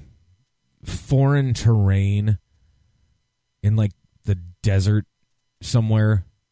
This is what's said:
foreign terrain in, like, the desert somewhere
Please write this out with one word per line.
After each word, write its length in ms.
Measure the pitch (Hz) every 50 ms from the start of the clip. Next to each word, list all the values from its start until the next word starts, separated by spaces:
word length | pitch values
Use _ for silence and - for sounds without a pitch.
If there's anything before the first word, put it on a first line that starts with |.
| - - _ _ _ _ _ _ _ _ _ _ _ _ _ _ -
foreign 680 | - - - - - 139 131 139 139 143 143 135 131 123
terrain 840 | - - 117 113 107 101 98 98 98 98 98 101 104 104 107 104 - _ _ _ _ _ _ _ _ _ _ _ _ _ _ _ _ _ _ _ _ _ _ _ _ -
in, 140 | 104 107 110
like, 140 | 107 98 - _ _ _ _ _ -
the 100 | - 98 90 87 87 - _
desert 440 | - 107 98 98 92 104 107 107 - _ _ _ _ _ _ _ _ _ _ -
somewhere 640 | - - - 120 113 107 110 110 107 107 110 98 - - _ _ _ _